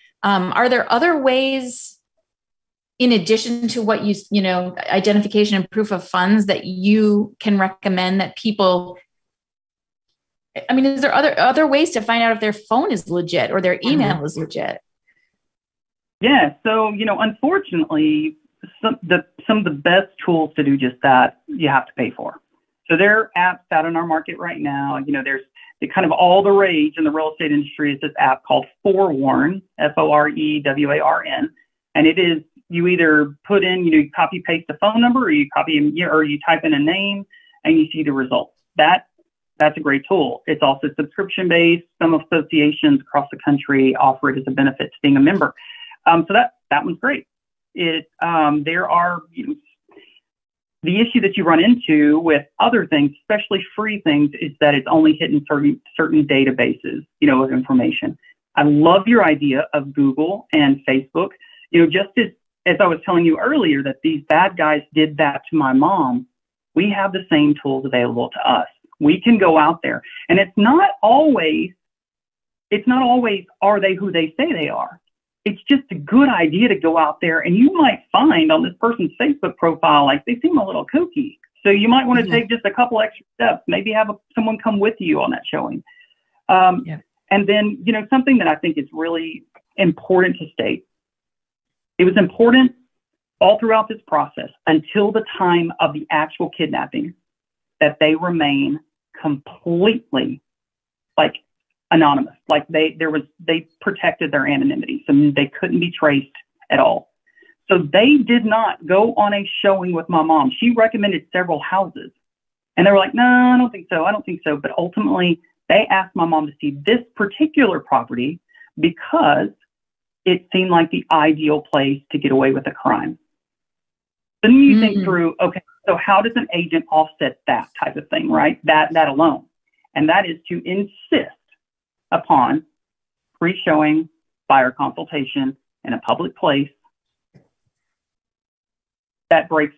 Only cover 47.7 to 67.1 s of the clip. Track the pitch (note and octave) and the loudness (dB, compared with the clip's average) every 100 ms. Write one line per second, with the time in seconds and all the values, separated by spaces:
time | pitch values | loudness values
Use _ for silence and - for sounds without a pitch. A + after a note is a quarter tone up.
47.7 | - E3+ D#3+ D#3 _ E3+ E3 D3+ D3+ D3 | -6 -4 -4 -10 _ -2 0 0 0 -2
48.7 | F3 - F3 F3 F3 - - - D4+ _ | -4 -2 -2 -2 -6 -12 -12 -10 -10 _
49.7 | _ _ - _ _ _ _ _ _ _ | _ _ -20 _ _ _ _ _ _ _
50.7 | _ D#3+ G3 A#3 A#3+ G3 G3 E3 E3 G3+ | _ -4 0 0 0 0 0 2 4 4
51.7 | A#3+ - D3+ D3 D3+ E3+ D3 D3 - A#3+ | 2 2 2 4 2 2 0 -2 -2 0
52.7 | A#3+ D#3+ D3+ C#3+ C#3+ - G#3 - F#3+ - | 0 0 0 0 -4 -6 -6 -2 -6 -6
53.7 | - G#3+ G#3 E3 D3 D3 C#3+ E3 C#3+ D3 | -8 -6 -4 -2 0 0 -2 -10 0 2
54.7 | C#3+ C3+ D#3+ D#3 D#3 - D3 C#3+ C#3+ C#3+ | 2 0 2 4 2 -2 -2 -2 0 0
55.7 | - _ - D#3+ D#3 C#3 C3+ C3 B2+ B2+ | -2 _ -4 0 0 2 2 2 0 -2
56.7 | - - B2 D3+ _ C#3+ C3 C3+ B2+ B2+ | -4 -8 -12 -14 _ 2 2 0 -2 0
57.7 | B2+ A#2+ - - - _ _ _ - D3 | 0 0 -4 -8 -10 _ _ _ 0 2
58.7 | D3 E3 F#3+ G3 A#3+ F3 D3 D3 C3 - | 4 6 4 4 4 4 2 0 -2 -2
59.7 | D3 C#3 C#3+ C#3 C3+ D#3+ G3+ - D#3 C#3 | -6 -4 0 0 0 -4 -4 -2 2 2
60.7 | C#3 - C3+ C3+ D#3+ F#3+ - - _ _ | 2 0 -2 -2 -4 -4 -8 -20 _ _
61.7 | E3+ E3 F3+ G3 - G#3+ - _ _ F3+ | 2 4 2 -2 -2 -2 -6 _ _ -2
62.7 | E3+ F#3 E3 - F3 E3+ D#3 A#3+ D4+ F3 | 2 2 0 -2 2 2 0 0 0 0
63.7 | C#3 C#3 - D#3+ D#3 D3 D#3 F#3+ F3 D3+ | 0 -4 -6 -4 -6 0 2 2 0 -2
64.7 | D3+ - D#3 D#3 D3+ D3+ C#3 - D#3+ C3+ | -2 -2 -2 -2 0 -2 -2 -4 -2 2
65.7 | C3 D#3 F#3+ C3 B2 B2+ _ _ _ _ | 2 2 0 0 -4 -8 _ _ _ _
66.7 | D#3+ G3+ G3 G3 | -2 -2 -2 -4